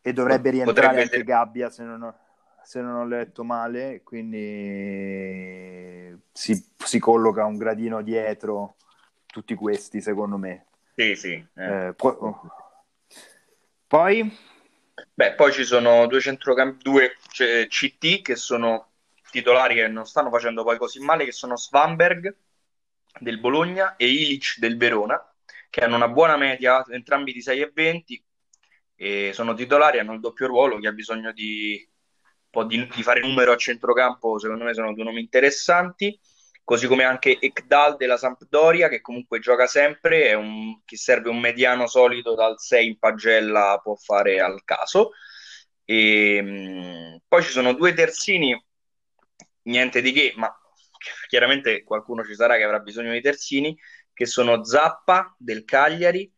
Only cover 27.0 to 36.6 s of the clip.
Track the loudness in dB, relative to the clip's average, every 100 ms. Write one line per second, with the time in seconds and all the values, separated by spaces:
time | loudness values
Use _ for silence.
27 | -4 -2 -2 -10 -4 -4 -4 -2 -2 -2
28 | _ -18 _ _ _ _ _ _ _ _
29 | -6 -4 -4 -4 -6 -6 2 4 6 2
30 | -4 -8 -10 -6 0 2 2 0 -6 -6
31 | -10 -8 -10 -10 -10 -8 -8 -8 _ _
32 | _ _ _ _ _ -6 -2 -4 -6 -6
33 | 0 0 0 2 4 2 0 -4 0 2
34 | 0 -2 -6 -4 -6 -6 -6 -4 -6 -6
35 | -8 -8 0 2 2 0 0 2 0 -4
36 | -8 -8 _ _ _ _